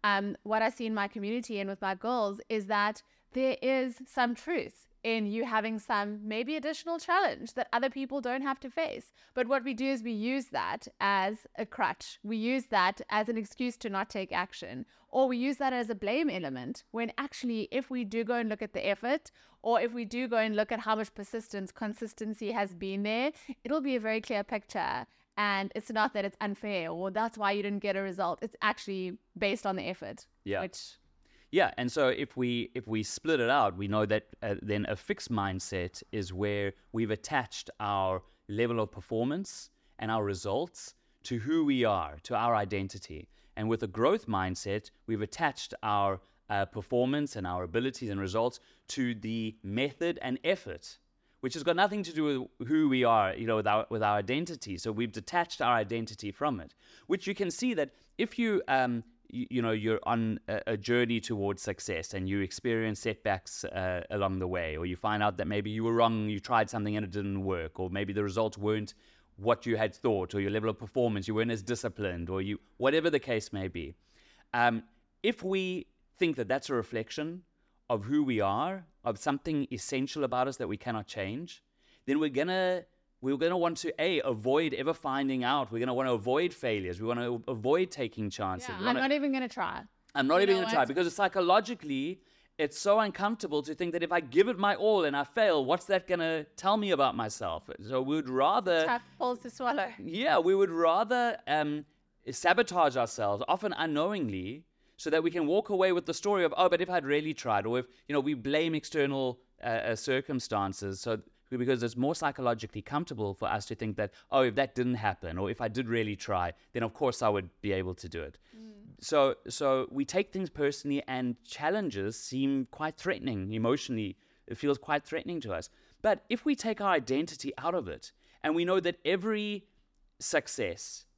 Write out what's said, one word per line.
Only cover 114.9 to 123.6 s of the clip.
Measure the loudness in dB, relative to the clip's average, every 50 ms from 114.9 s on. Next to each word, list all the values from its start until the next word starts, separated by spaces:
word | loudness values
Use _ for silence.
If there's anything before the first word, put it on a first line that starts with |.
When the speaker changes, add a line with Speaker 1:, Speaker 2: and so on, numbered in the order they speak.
| 0
Speaker 2:
happen, | 0 0 0 -2 -2 -4 -6 -4 -2
or | -2 -2
if | -2 -2 -4
I | -4
did | -2 -4 -2 0
really | 0 0 0 0 -4
try, | -6 -4 -2 0 0 0 -2 -4 -8 _ _ -4
then | -4 -4
of | -4 -2
course | 0 0 0 2 2 2
I | 2
would | 2 2 0 -4 -8 _ -2
be | 0 0
able | 0 0 -2 -6
to | -8 -10 -10
do | -8 -8 -8
it." | -8 -12 -16 _ _ -20
Speaker 1:
Mm. | -20 -20 -20 -20 -20 -20 -20 -20 -14
Speaker 2:
So, | -6 2 4 6 6 6 4 0 -6 -10
so | -6 0 2 4 4 2 2 0
we | -2 -4 -4
take | 0 0 0 0 0 -2
things | -6 -6 -6
personally, | -2 0 0 0 0 -2 -2 -2 -2 -2 -2 -4
and | -4 -2 -2 -2 -4 -4 _
challenges | -14 -10 -4 -2 0 0 0 0 -2 -2 -2 -4 -4 -4 -6
seem | -10 -6 -2 0 0 2 2 0 -2 -4
quite | -6 -6 -6 -6 -6 -4
threatening | -4 -4 -4 -2 -4 -4 -4 -2 -4 -4 -2
emotionally. | 0